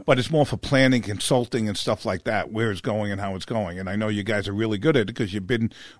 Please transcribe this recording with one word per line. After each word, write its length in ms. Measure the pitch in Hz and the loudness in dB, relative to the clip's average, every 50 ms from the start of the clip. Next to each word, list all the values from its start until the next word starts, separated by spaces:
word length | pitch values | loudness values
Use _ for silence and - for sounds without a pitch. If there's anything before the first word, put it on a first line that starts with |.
| - | 2
but 140 | - 139 123 | 2 2 2
it's 100 | 120 - | 2 2
more 140 | 156 151 143 | 2 2 2
for 120 | - - 95 | 2 0 -4
planning, 440 | - - 139 131 135 131 131 123 | -2 2 4 6 6 6 4 2
consulting, 680 | - 101 104 92 - - 151 123 120 - - 123 110 107 | 0 -2 -6 -4 0 2 2 2 2 2 -2 -2 -2 -2
and 100 | 101 - | -2 -2
stuff 280 | - 127 110 - - | -2 -2 -2 -2 -2
like 180 | 113 95 90 - | -2 -4 -2 -2
that, 260 | 120 110 101 87 - | -2 -2 -2 -2 -2
where 200 | 107 113 117 113 | -2 -2 0 0
it's 100 | 101 87 | -2 -2
going 300 | - 131 107 107 104 104 | -2 -2 -2 -2 -2 -2
and 100 | 101 92 | -4 -4
how 140 | 101 98 95 | -4 -6 -6
it's 100 | 92 - | -6 -6
going. 340 | - 117 113 104 87 85 92 | -4 -2 -2 -2 -4 -4 -6
And 100 | 95 95 | -6 -4
I 60 | 98 | -2
know 140 | 104 110 107 | -2 -2 -2
you 140 | 107 104 98 | -2 -2 -2
guys 240 | 104 110 104 92 98 | -2 -2 -2 -2 -2
are 60 | 101 | -2
really 240 | 104 110 110 107 98 | -2 0 0 0 0
good 200 | 104 160 156 131 | 2 2 4 4
at 120 | 104 95 | 2 0
it 60 | 113 | -2
'cause 180 | - 117 95 92 | -4 -4 -4 -4
you've 140 | 104 95 90 | -4 -2 -2
been, 240 | 127 113 117 113 - - - - - | 0 0 0 0 -2 -6 -20 -20 -20